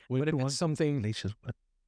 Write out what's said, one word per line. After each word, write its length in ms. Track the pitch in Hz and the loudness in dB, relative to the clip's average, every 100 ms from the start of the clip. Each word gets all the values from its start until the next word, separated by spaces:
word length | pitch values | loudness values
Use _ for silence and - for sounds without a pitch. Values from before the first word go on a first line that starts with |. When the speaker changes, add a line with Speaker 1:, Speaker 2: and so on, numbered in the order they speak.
| - | -4
Speaker 1:
Wait, 100 | 131 | 0
Speaker 2:
But 80 | 151 | 2
if 80 | |
Speaker 1:
one 100 | 151 135 | 2 0
Speaker 2:
it's 80 | 135 | 0
something 440 | 170 151 151 143 | 0 2 2 2
Speaker 1:
Galatians 320 | 107 110 98 - | 0 -2 -4 -6
what? 140 | - - _ _ | -10 -12 _ _